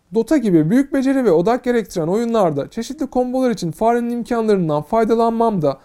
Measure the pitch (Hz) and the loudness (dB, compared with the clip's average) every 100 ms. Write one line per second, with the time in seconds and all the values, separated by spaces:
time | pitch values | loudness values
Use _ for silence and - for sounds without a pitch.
0 | _ 196 226 320 226 170 156 240 277 277 | _ -4 0 0 4 2 4 2 0 0
1 | 262 269 240 165 180 240 247 240 208 185 | 0 2 2 2 2 0 0 -2 -2 -4
2 | 156 202 233 226 180 139 135 - 226 269 | -2 -2 0 0 0 0 -6 -8 -10 -8
3 | 269 254 254 254 254 220 175 156 220 240 | -6 -2 -2 0 -2 -2 -4 -2 0 0
4 | 233 240 226 240 220 196 165 151 151 226 | -2 -6 -4 -2 0 0 0 -2 -2 0
5 | 226 233 233 226 226 202 147 - | 2 2 0 2 0 0 -2 -4